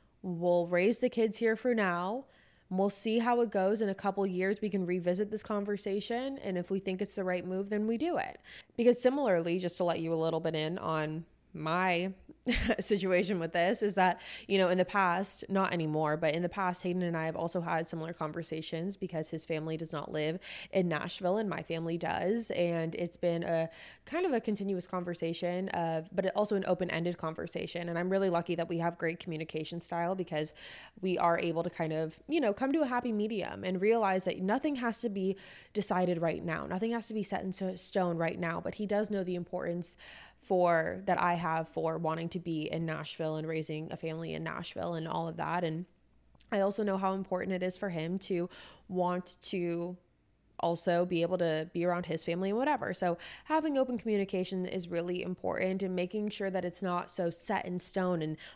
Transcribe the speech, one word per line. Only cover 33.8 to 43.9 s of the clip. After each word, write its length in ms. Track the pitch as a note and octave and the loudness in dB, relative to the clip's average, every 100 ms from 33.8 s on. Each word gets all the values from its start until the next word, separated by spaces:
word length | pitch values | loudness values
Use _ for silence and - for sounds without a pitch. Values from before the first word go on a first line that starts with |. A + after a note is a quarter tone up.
realize 440 | G#3 A3+ G3+ F#3+ | 4 4 4 2
that 160 | F#3 - | 0 0
nothing 360 | F#3 B3+ D#4 C4+ | 0 2 0 0
has 240 | A#3+ G#3+ | -2 -2
to 80 | A#3 | -2
be 280 | G3 F#3+ F#3+ - - - | 0 0 -2 -6 -20 -8
decided 480 | G#3+ G3+ F#3 F3+ E3 | -2 0 2 4 2
right 220 | E3 - | 2 0
now. 220 | E3+ D#3+ C#2 | -2 -4 -2
Nothing 260 | F#3 A3+ | -2 0
has 160 | A#3 G#3 | -2 -2
to 60 | |
be 100 | A3 | -4
set 180 | G3+ - | -2 -2
in 100 | F#3+ | -4
so-, 220 | F3+ F#3+ | -4 -4
stone 420 | F#3 - G3 F3+ E3+ | -4 -2 2 2 2
right 220 | E3 - | 0 0
now, 220 | E3+ E3+ | -2 -2
but 160 | E3+ - | -4 -4
he 100 | G#3 | 0
does 240 | G#3 G#3 | 0 0
know 140 | G3+ | -2
the 100 | F#3 | -2
importance 640 | F3 F3 F3+ - F3 F3 - - - - - | -2 -4 -4 -2 -4 -6 -12 -18 -18 -20 -10
for, 600 | - F#3 F3 E3 D#3+ F#3 | 2 4 6 6 2 -2
that 160 | G3 F3+ | 0 2
I 140 | F3+ | 4
have 340 | E3+ E3+ D#3+ D#3+ | 2 0 -2 -2
for 300 | - D#3+ D#3+ | -2 -2 0
wanting 320 | E3 D#3+ E3 | -2 -2 -4
to 80 | F#3 | -4
be 240 | E3+ D#3 D3+ | -4 -4 -2
in 160 | E3 E3 | -2 -2
Nashville 500 | D#3 D#3 - D#3 D#3 | -4 -6 -4 -2 -2
and 100 | D#3 | -4
raising 460 | D#3+ D#3 D#3 D#3 | -4 -4 -6 -6